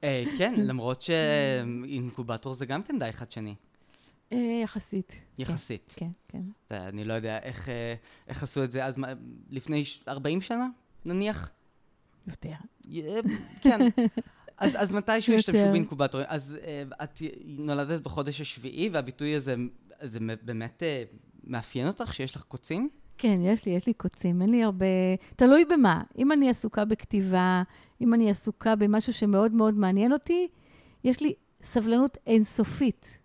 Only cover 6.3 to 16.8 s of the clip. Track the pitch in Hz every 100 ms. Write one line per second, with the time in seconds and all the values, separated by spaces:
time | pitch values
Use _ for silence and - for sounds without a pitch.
6.3 | - 180 214 _ 104 92 101 107 113 113
7.3 | 110 127 120 - 120 117 117 _ - _
8.3 | 131 143 - 135 127 131 127 131 127 120
9.3 | 117 - 135 143 151 143 - - 139 143
10.3 | 165 190 233 254 247 _ - 165 180 202
11.3 | 214 - _ _ _ _ _ _ _ -
12.3 | 151 165 151 - _ - 165 151 208 226
13.3 | 208 - - 285 226 247 - 233 - -
14.3 | _ - - 202 262 196 196 202 226 220
15.3 | 226 214 214 202 196 160 139 139 135 139
16.3 | 156 139 151 - 147